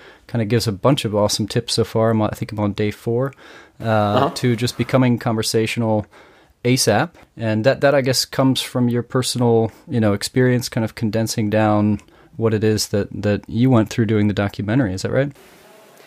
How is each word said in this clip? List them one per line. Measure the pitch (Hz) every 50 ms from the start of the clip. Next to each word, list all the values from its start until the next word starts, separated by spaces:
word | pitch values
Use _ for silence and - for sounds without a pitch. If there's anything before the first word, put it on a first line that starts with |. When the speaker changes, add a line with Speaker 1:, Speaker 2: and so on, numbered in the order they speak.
| - - - - _ -
Speaker 1:
kinda | - 117 113
gives | 104 123 117 - 117
a |
bunch | 101 92 - 123 147 139 -
of | 110 101
awesome | 104 104 101 - - 110 98
tips | - 123 - - -
so | - 113
far. | - - 113 110 113
I'm, | 110 110
I | 107 104
think | - - - -
I'm | 110 107
on | 104 104 101
day | - 107 104
four, | 101 - - 120 117 120 131 135 - - - - - - - - _ -
uh, | 117
Speaker 2:
Uh-huh. | 113 110 107 104 104 104 127 135 170 -
Speaker 1:
to | - - 123 120
just | 107 123 120 - -
becoming | 120 - - 131 127 123 120 110
conversational | - 127 113 110 107 - - 113 110 110 - 120 117 110 110 107 101 - - - - - - - _ _ _ _ -
asap. | 120 127 131 - - 104 110 147 170 - - - _ _ -
And | 117 110 107 107 110
that, | 135 131 -
that, | - 139 143
I | 143
guess, | 127 131 127 - -
comes | - - - 135 131 127 -
from | - - - 131 123 120
your | 117 120 117
personal, | - - 131 123 - - 120 123 120 117 113 113 110 - - - -
you | - 117
know, | 110 104 101
experience, | 104 - - - 131 127 127 123 123 120 -
kind | - 123 113
of | 107 -
condensing | - 120 107 101 110 113 107 - - 110 104
down | 104 107 107 107 107 104 104 107 104 98 - - - - - _ - -
what | 113 113 110
it | 107 107
is | 110 107 101 - -
that, | - 101 95 - - -
that | 92 104 101 98 - -
you | - 110 123 131
went | 127 127 104 95
through | - - 113
doing | 104 113 107 104 104
the | 98
documentary. | 107 101 98 - - 101 101 110 135 131 98 92
Is | 95
that | - 107
right? | - 127 139 143 135 - - - - - - - - - - - - - -